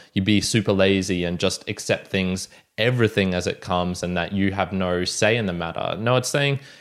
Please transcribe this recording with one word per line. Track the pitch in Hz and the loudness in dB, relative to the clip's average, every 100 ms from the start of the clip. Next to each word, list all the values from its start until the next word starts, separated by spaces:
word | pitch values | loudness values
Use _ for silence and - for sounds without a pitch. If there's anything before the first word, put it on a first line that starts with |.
| - | -6
you | 98 | -2
be | 98 104 | 2 2
super | - 113 104 | 2 0 2
lazy | 98 95 98 92 90 | 2 4 2 0 -2
and | 87 87 | -2 -2
just | 92 - - | -2 -2 -8
accept | 98 - 98 - | -8 -2 -4 -2
things, | 98 92 92 - - _ - | -2 -2 -4 -8 -18 _ -2
everything | 117 123 110 - 95 | 0 4 2 4 2
as | 90 90 | 0 -2
it | - | -6
comes, | - 90 90 90 | -2 -2 -2 -4
and | 90 90 | -4 -2
that | 85 | -2
you | 98 98 | 0 0
have | 98 90 | 0 -2
no | 95 90 90 | 0 0 0
say | 90 - 107 117 | -2 2 2 2
in | 101 | 0
the | |
matter. | 87 82 - - 90 | -4 -6 -4 -6 -2
No, | 117 127 | 2 2
it's | 123 | 2
saying | 147 143 135 - - | -2 0 -2 -6 -20